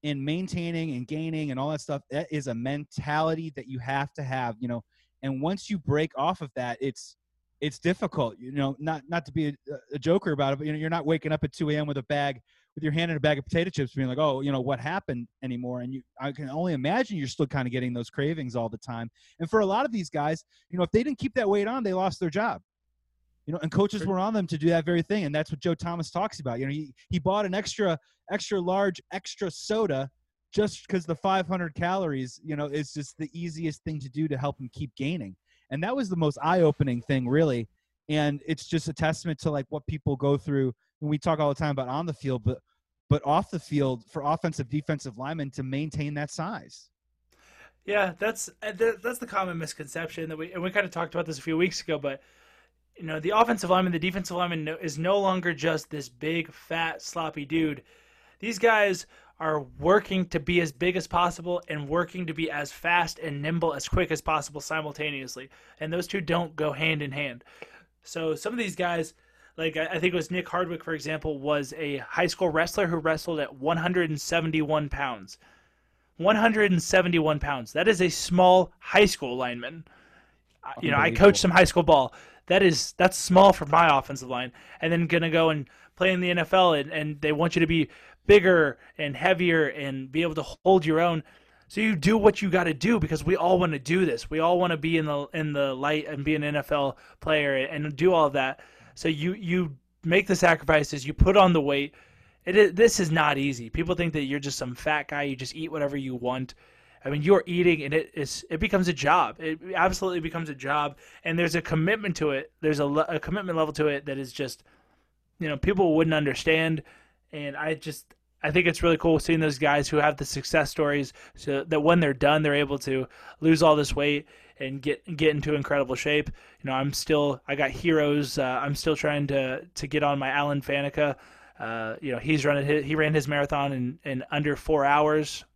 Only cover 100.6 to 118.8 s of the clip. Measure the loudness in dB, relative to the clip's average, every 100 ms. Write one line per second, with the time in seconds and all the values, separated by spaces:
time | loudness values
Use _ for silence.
100.6 | 4 2 4 -6 -8 4 6 8 8 6
101.6 | 4 0 -2 -8 _ _ _ _ 2 6
102.6 | 6 8 6 6 2 4 4 2 0 -2
103.6 | -6 -4 -2 0 0 -2 -2 -4 -4 -6
104.6 | -8 -6 -2 -2 -2 -6 -4 -6 -8 -10
105.6 | -8 -4 -4 -2 -6 -4 -4 -4 -6 -12
106.6 | _ _ _ _ -6 -2 6 6 6 2
107.6 | 4 4 2 0 -2 -6 -6 -6 -6 -4
108.6 | 2 2 2 0 4 4 4 -2 -6 -6
109.6 | -6 2 2 2 -2 -2 -4 -6 -6 -8
110.6 | -2 -2 -2 -6 -20 -12 -4 0 0 0
111.6 | 0 0 2 0 -2 -2 0 -2 -4 _
112.6 | 0 2 2 2 0 -2 -4 -6 -2 0
113.6 | 0 2 0 0 -6 -8 -8 -6 -8 -8
114.6 | _ _ _ _ _ _ _ _ -6 -2
115.6 | 0 4 4 6 4 4 0 0 2 2
116.6 | 2 -2 -4 -20 _ _ _ -12 -10 -6
117.6 | -4 -4 -6 -12 -16 _ _ _ 0 2
118.6 | 2 2